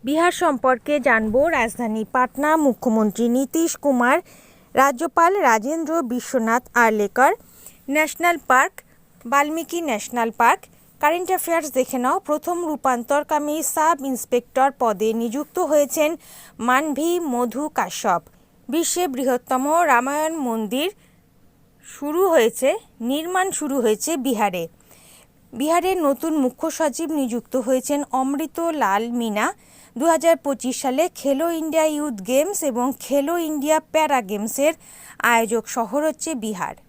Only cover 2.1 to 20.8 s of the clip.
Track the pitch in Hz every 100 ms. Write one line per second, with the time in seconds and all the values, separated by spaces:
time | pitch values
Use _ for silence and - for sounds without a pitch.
2.1 | 254 254 - 294 320 285 233 254 220 214
3.1 | - 233 247 269 320 330 - 285 254 240
4.1 | 311 - - _ _ _ - 277 247 320
5.1 | - 339 403 294 220 226 330 302 330 254
6.1 | 247 - 262 226 233 - - 226 220 202
7.1 | - 277 415 - - - - - 294 311
8.1 | - 349 339 - 254 330 - _ _ _
9.1 | _ 240 277 294 320 311 339 320 214 -
10.1 | 240 226 220 233 330 - _ _ _ 302
11.1 | 349 370 370 339 330 302 262 247 262 247
12.1 | 294 - 302 339 349 349 294 269 240 233
13.1 | 285 302 302 294 302 302 - 311 330 269
14.1 | 254 - 247 240 262 269 269 240 190 220
15.1 | 226 233 247 - - 330 294 285 - 302
16.1 | 330 - - - - 226 254 311 269 330
17.1 | 349 330 240 247 233 302 - 180 - 214
18.1 | 175 - _ _ _ - 294 339 349 359
19.1 | 254 262 247 - 262 277 330 339 240 254
20.1 | 294 311 330 254 226 214 247